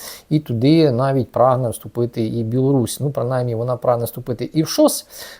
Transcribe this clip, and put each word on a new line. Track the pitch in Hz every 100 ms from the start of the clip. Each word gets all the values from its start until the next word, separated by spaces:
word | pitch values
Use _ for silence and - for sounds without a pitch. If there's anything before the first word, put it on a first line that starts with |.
| - - -
І | 151
туди | 151 117 127 165 156
навіть | 120 135 135 117
прагне | - 123 127 123
вступити | - 110 120 120 123 113
і | 120
Білорусь. | 110 123 131 139 113 -
Ну, | 139
принаймні, | 135 120 127 123 113
вона | 123 123
прагне | 127 120 117
вступити | - 123 117 123
і | 156
в | 160
шос, | - 302 - - - - -